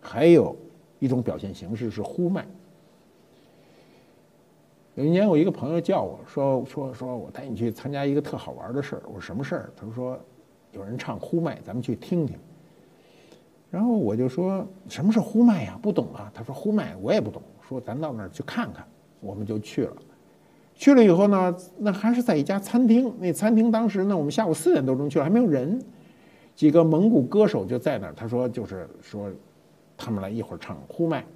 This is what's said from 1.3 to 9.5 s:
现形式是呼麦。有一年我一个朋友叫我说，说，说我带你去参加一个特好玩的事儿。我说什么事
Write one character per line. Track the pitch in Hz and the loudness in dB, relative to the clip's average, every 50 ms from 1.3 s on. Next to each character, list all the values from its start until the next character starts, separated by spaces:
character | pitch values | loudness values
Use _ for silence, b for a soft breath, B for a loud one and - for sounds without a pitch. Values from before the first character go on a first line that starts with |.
| 78 78 | -6 -6
现 | - 98 90 | -8 -10 -12
形 | - - 85 113 | -12 -10 -10 -8
式 | 110 120 113 | -6 -6 -8
是 | 101 104 | -6 -6
呼 | 104 - - - 180 170 | -8 -8 -4 -2 -2 -2
麦。 | 196 170 - - - - - - - _ _ _ _ _ _ _ _ _ _ _ _ b b b b b b b b b b b b b b b b b _ _ _ _ _ _ _ _ _ _ _ _ _ _ _ | -2 -4 -6 -10 -16 -20 -20 -20 -20 _ _ _ _ _ _ _ _ _ _ _ _ b b b b b b b b b b b b b b b b b _ _ _ _ _ _ _ _ _ _ _ _ _ _ _
有 | - 131 | -2 0
一 | 151 | 2
年 | 170 180 202 214 | 4 4 4 4
我 | 175 147 | 4 4
一 | 165 | 4
个 | 190 | 2
朋 | 151 - - 131 160 | 0 -4 -6 -4 -4
友 | 170 | -4
叫 | - - 190 165 | -2 0 0 0
我 | 110 92 - - - | 0 -4 -6 -12 -16
说， | - - - 139 139 135 127 113 | -10 -6 -2 0 0 0 0 -2
说， | - - - 143 135 127 | -6 -10 -10 -10 -10 -10
说 | 110 127 127 123 120 | -12 -10 -10 -10 -10
我 | 90 - | -12 -14
带 | - - - | -16 -16 -12
你 | 139 117 | -12 -8
去 | 92 113 117 | -4 -4 -4
参 | 110 - - 135 | -6 -6 -10 -8
加 | 143 139 139 | -6 -4 -2
一 | 143 139 | 0 0
个 | 147 | 0
特 | 147 - - 120 | -2 -4 -8 -10
好 | - - 64 | -10 -12 -14
玩 | 62 - 95 123 | -14 -12 -10 -8
的 | 139 | -8
事 | 135 - - | -8 -8 -10
儿。 | - - - | -12 -12 -14
我 | - | -16
说 | 90 | -16
什 | 85 - 85 | -14 -10 -8
么 | 107 139 | -8 -8
事 | 139 | -6